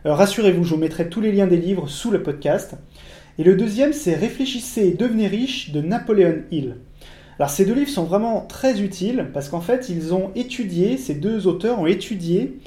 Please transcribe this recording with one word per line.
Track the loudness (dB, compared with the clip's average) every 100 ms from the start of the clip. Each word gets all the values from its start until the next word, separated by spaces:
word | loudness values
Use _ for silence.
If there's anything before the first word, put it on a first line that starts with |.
| -2
Euh, |
rassurez-vous, | 4 4 4 4 4
je | 2
vous | 0
mettrai | 0 -2 -4
tous | -2
les | 0
liens | 2 4
des | 4
livres | 2 -2 -4
sous | -6 -2
le | 0
podcast. | -2 -2 0 0 -2 -16 -18 -20 -20 -20 -18 2
Et |
le | 4 4
deuxième, | 2 2 0
c'est | 2 0
Réfléchissez | 0 -2 -2 -4 -4 -6 2 2
et |
devenez | 2 0 2 0
riche | 0 -2 -4 -6
de | -4
Napoléon | -2 -2 0 4 4 2 -4
Hill. | -6 -6 -10 -18 -20 -20 -20 -20 -4
Alors | -4
ces | 2
deux | 2
livres | 4 0
sont | -2
vraiment | 0 0 0 -2
très | -4 -2 0 2
utiles | -2 -2 -2 -2 -4
parce | -6 -6
qu'en | -6
fait, | 0 -2 0
ils | -6 -2
ont | -2 -2
étudié, | -6 -8 -6 -4 0 0 0
ces | -4
deux | -4 -2 0 0
auteurs | 0 -2 0
ont | 2
étudié, | 0 -2 -6 0 0 0 -8